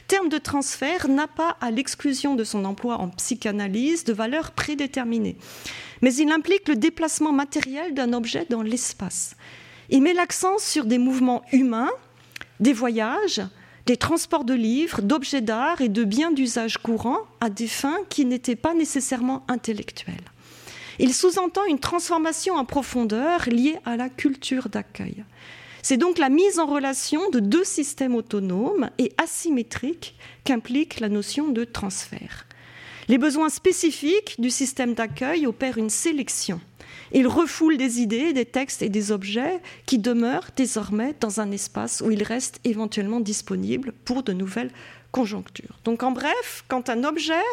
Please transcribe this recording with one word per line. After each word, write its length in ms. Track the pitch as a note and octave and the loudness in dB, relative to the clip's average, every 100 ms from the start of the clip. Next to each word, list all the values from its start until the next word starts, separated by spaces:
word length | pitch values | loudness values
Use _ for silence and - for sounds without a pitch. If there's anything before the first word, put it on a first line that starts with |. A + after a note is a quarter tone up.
| - | 0
terme 220 | G4 F4 | 2 2
de 100 | D4+ | 0
transfert 720 | - C#4+ C#4 - C#4 F4 C#4+ | -2 -2 -2 -2 -2 0 2
n'a 180 | C4+ D4+ | 2 2
pas, 300 | - E4 - | 0 -2 -2
à 120 | A#3+ | -2
l'exclusion 640 | A3+ C4+ - C#4+ C4 C#4+ C4 | -2 -4 -2 -2 0 0 0
de 80 | |
son 200 | G#3+ G#3 | 0 -2
emploi 340 | G3 G3 A#3+ A3+ | -2 -4 -4 -2
en 100 | F3+ | -4
psychanalyse, 960 | - - A3+ A3 G#3 G3+ G#3 C#4 E4 | -6 -4 -4 -2 -2 -2 0 0 0
de 80 | A#3+ | 0
valeur 400 | G#3 A3+ D4+ D#4 | -2 0 -2 -4
prédéterminée. 840 | - - D4 C#4 C4+ A#3 A#3 G3 E3+ - - - - - - | -4 -4 -2 -4 -4 -2 -2 -2 -6 -14 -16 -14 -14 -14 2
Mais 120 | B3+ | 2
il 160 | B3+ D4+ | 4 4
implique 380 | D#4+ D#4 G4 - | 4 4 2 2
le 80 | B3+ | 2
déplacement 560 | D#4+ E4 D#4+ - D#4 | 2 2 -2 0 2
matériel 640 | C#4 C4+ D4+ - C#4 F4 | 2 2 -2 -2 -4 -4
d'un 180 | C#4 B3 | -2 0
objet 340 | A#3+ A#3 C#4 E4+ | 0 -2 -4 -2
dans 140 | A#3 | -2
l'espace. 720 | A3 B3 - - F#3 - - - - - - - - | -2 -2 -4 -6 -8 -6 -8 -10 -20 -20 -20 -18 2
Il 120 | C#4 | 4
met 120 | D4 | 6
l'accent 420 | F4+ F4 - F#4 G4+ | 4 0 0 0 0
sur 260 | - D#4 | 0 0
des 140 | A3 B3 | 2 2
mouvements 440 | B3 C4 B3 B3 - | 2 4 2 2 2
humains, 400 | C4 C4 A3+ C#4+ C5 - _ - - - - | 4 4 2 0 -2 -10 _ -20 -18 -14 0
des 120 | A3+ | 2
voyages, 720 | A3+ A#3+ A3 A3 D#4+ G4+ A3+ F#3+ - - - - | 4 2 0 0 0 -2 -2 -6 -10 -20 -6 0
des 100 | A#3+ | 2
transports 480 | - E4 - D#4+ | 2 0 0 -2
de 100 | A#3+ | 2
livres, 480 | B3+ A3 B3 E4 - | 2 2 2 0 0
d'objets 380 | G3+ D4 C4+ C#4 | 2 2 0 -2
d'art 400 | A3 A3 C#4+ E4+ | 0 0 0 2
et 80 | B3 | 0
de 160 | G3+ | 2
biens 260 | G#3+ A3+ E4 | 2 2 2
d'usage 480 | C#4+ B3+ A#3 A3+ - | 2 2 0 -2 -4
courant 400 | - A3 A3+ F4 A4 - | -2 -2 0 -2 -4 -4
à 100 | A#3 | -4
des 160 | G3+ A3+ | -2 -6
fins 320 | - C#4 E4+ G4 | -2 -2 -2 -2
qui 160 | - | 0
n'étaient 300 | B3+ B3 - | 2 0 -2
pas 200 | A#3 D#4 | -2 0
nécessairement 720 | E4+ D4+ C#4 - B3 B3 C4 - | 2 0 0 -2 0 0 -2 -4
intellectuelles. » 680 | B3 - G#3 - - - F3 F3 - - - - - - - | -4 -2 -6 -6 -12 -12 -12 -14 -20 -20 -20 -20 -18 -10 2
Il 160 | B3+ | 2
sous-entend 500 | B3+ F#4 F4+ F4+ F#4+ | 4 4 4 0 2
une 140 | G4+ C#4 | 2 0
transformation 760 | - F4 E4 E4 D#4+ - F#4+ | 0 -2 0 0 0 -2 0
en 120 | E4 B3+ | 0 0
profondeur 800 | C#4 B3 B3 A3+ G#3+ D4 F4 - | -2 2 2 2 2 2 2 2
liée 300 | A#3+ C4+ D#4+ - | 4 4 2 -2
à 100 | A#3 | -2
la 140 | B3+ | -4
culture 580 | B3+ D4 C4+ - B3+ A3+ | 0 0 0 -2 -2 -2
d'accueil. 560 | G#3 - - F#3+ G3 G#3 - - - - - | -6 -8 -10 -10 -10 -14 -20 -20 -20 -20 -6
C'est 160 | - B3+ | 0 4
donc 220 | F4 E4+ | 4 4
la 100 | C4+ | 4
mise 300 | D4 G4 E4+ | 6 6 4
en 80 | D4+ | 2
relation 640 | D4 C4+ C4+ - D4+ G4 | 0 0 -2 -2 0 2
de 100 | C4 | 2
deux 240 | G3+ D4+ | 2 2
systèmes 500 | G4 - C#4 - C4+ | 0 -2 -4 -2 0
autonomes 760 | A#3+ A3+ G#3 F#3+ F3+ C4+ G4+ B3 - | 0 -2 -2 -2 0 0 0 0 0
et 120 | B3+ - | -2 0
asymétriques 1000 | E4 - E4+ C4 A3 - C4 E4+ - - - - | -2 -2 0 0 -2 -6 -6 -6 -10 -18 -20 -8
qu'implique 560 | - A#3+ - C4 D#4 - | 0 0 0 -2 -2 -2
la 80 | A3 | -2
notion 400 | G#3 G3+ - D#4 | -2 -2 -2 0
de 160 | A3+ | 0
transfert. 800 | A#3 - G3 - - - - - - - - - - - - | -2 -4 -6 -6 -10 -12 -14 -16 -20 -20 -20 -20 -20 -6 2
Les 80 | B3 | 4
besoins 320 | D4+ C#4+ D#4 | 4 2 0
spécifiques 880 | - F#4 E4+ E4 - C#4+ G4+ G#4+ - | 2 2 4 2 0 0 0 0 -2
du 120 | B3 | -2
système 420 | A#3+ C4 - B3 | 0 -2 -2 -2
d'accueil 540 | A3+ A3 D3 B3+ E4+ C#4 | 0 -4 -4 -2 0 0
opèrent 320 | A3 C4 A3+ | 0 -2 0
une 120 | A3 | -2
sélection. 720 | - E4+ D4+ A#3 - - E3+ - - - - - | 0 0 -2 -2 -4 -4 -6 -8 -20 -20 -20 0
Ils 140 | - B3+ | 4 4
refoulent 520 | D4+ E4+ - D#4+ D4 | 4 0 4 4 4
des 220 | B3+ A#3+ | 2 0
idées, 340 | A3+ A#3 D#4+ | 0 0 2
des 100 | C4+ | 0
textes 380 | A#3 B3+ C4+ - | 0 -2 -2 -4
et 80 | A3+ | -2
des 220 | G3+ G#3 | 0 0
objets 480 | G#3 G3 G#3+ C#4+ F4+ - - - | -2 -2 -2 -2 -4 -6 -14 0
qui 120 | B3+ | 0
demeurent 520 | G#3 A#3 A#3 C#4 - | 2 2 2 0 -4
désormais 600 | - B3+ A3 G3 G#3 B3+ D4 | -2 0 0 -2 -2 -2 -2
dans 220 | A3 G#3 | -4 -2
un 100 | G#3 | -4
espace 520 | G3+ - - A#3 - | -4 -6 -6 -6 -2
où 60 | A3 | 0
ils 120 | G#3+ | 0
restent 380 | G#3+ A#3+ - - | 0 -4 -6 -4
éventuellement 540 | B3+ G#3+ A3 G#3+ G3 A#3 | -2 -2 -2 -2 -2 -2
disponibles 760 | G#3 G#3 - F#3+ F#3+ B3 C4 - | -2 -4 -4 -4 -2 -4 -4 -10
pour 180 | - B3+ | -6 -4
de 120 | C4 | -2
nouvelles 360 | F#3 F#3+ A3 B3 - - - - | -4 -4 -6 -8 -10 -20 -20 -8
conjonctures. 680 | B3+ A3 G3+ F#3 - - - | -2 -2 -4 -12 -16 -20 -8
Donc 180 | A#3 A#3 | -4 0
en 100 | B3+ | 0
bref, 520 | B3+ C#4+ G#4+ - - - | 0 0 -2 -4 -10 -4
quand 220 | B3+ A#3+ | -4 -2
un 120 | A#3 | -2
objet, 400 | C#4 D#4+ D4+ D#4+ A4+ | 0 -2 0 0 0